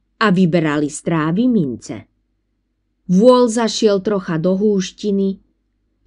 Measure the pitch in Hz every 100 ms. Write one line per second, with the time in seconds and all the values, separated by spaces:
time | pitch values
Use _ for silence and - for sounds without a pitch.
0 | _ - 214 185 185 170 156 147 147 -
1 | - 165 151 180 254 226 143 110 - 113
2 | - _ _ _ _ _ _ _ _ _
3 | - 180 247 247 247 220 226 - 220 202
4 | 202 202 190 160 175 190 214 196 185 -
5 | 208 196 196 196 _ _ _ _ _ _